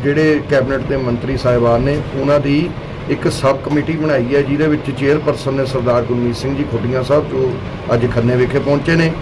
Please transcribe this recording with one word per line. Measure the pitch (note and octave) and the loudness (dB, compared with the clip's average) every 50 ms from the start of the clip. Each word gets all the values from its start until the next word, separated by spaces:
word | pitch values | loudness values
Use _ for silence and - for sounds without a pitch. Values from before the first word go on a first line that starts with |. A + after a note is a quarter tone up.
| - | 0
ਜਿਹੜੇ | C#3+ C#3+ D3+ D#3 D#3 D3+ D3 C#3+ - | 0 2 4 4 4 4 2 0 0
ਕੈਬਨਿਟ | D3 C#3 B2+ C3 C#3 C3+ | 0 0 2 0 -2 -4
ਦੇ | C3+ - C#3+ | -2 -2 -2
ਮੰਤਰੀ | C3+ C3 B2 A#2+ A#2 - C3 C3+ | -2 0 -2 -2 -2 -2 -4 -4
ਸਾਹਿਬਾਨ | A#2+ B2+ B2 B2 A#2+ A#2+ A#2 A#2 A#2 | 0 0 2 2 4 4 4 2 2
ਨੇ | C3 C#3 C#3+ D3+ - - - C#3 | 2 0 0 -2 -4 -4 -4 -2
ਉਹਨਾਂ | C3+ C#3 C#3+ D3 | 0 2 2 2
ਦੀ | C3+ C#3 C#3+ D3+ E3+ F3 - - - - - - - - | 2 2 2 2 0 -2 -6 -8 -10 -10 -12 -10 -4 -4
ਇੱਕ | C#3+ C#3+ - E3+ | -4 0 0 -2
ਸਬ | D3 - - C3+ C#3 C3+ - | -2 0 0 0 0 0 -2
ਕਮੇਟੀ | D3 D3 D3 C#3 D3 E3 | -2 0 0 0 0 -2
ਬਣਾਈ | D3+ D3+ D#3 D3 C3 A#2+ A#2+ C#3 | -2 0 0 0 0 0 2 2
ਹੈ, | C#3+ | 0
ਜਿਹਦੇ | C#3+ C3 C#3+ D3 D#3 | 2 2 0 0 2
ਵਿੱਚ | D#3 D3+ D3 - C#3+ B2+ A#2 | 2 0 0 -2 -6 -4 -2
ਚੇਅਰਪਰਸਨ | C#3 C#3 D3 D3+ - D3 C#3+ - - C#3 C3+ | 2 2 2 2 2 0 -2 -2 -2 -4 -2
ਨੇ | C3+ C3+ | -2 -2
ਸਰਦਾਰ | C3 - C3 A#2 B2 A#2+ A#2+ | -2 -2 -2 0 2 2 0
ਗੁਰਮੀਤ | A#2 A#2 B2 A#2+ A#2+ A#2+ A#2 | 0 0 -2 0 0 -2 -2
ਸਿੰਘ | - - C3+ C#3 | -2 -4 -4 -2
ਜੀ | C3+ D3 - | -2 -2 -2
ਖੁੱਡੀਆਂ | A#2+ A2+ G2 A#2+ B2+ C3 B2+ | -2 -2 -2 -2 -2 -2 0
ਸਾਹਿਬ | - C#3+ D3+ D3 - | 2 2 2 2 0
ਜੋ | C3 C3 C3 B2+ A#2+ - - - - - - - A#2+ | -2 0 0 0 -2 -4 -8 -8 -10 -8 -4 -2 0
ਅੱਜ | A#2 A#2 A#2+ | 0 2 2
ਖੰਨੇ | - A#2+ A2+ A#2+ B2 | 0 2 2 2 2
ਵਿਖੇ | B2 B2+ B2 - C#3+ | 2 2 2 0 -2
ਪਹੁੰਚੇ | A#2+ C#3 C#3+ C#3+ C#3+ D#3+ E3 | 0 2 0 0 2 2 2
ਨੇ | D#3+ E3 D#3+ D#3+ - | 2 2 2 0 -2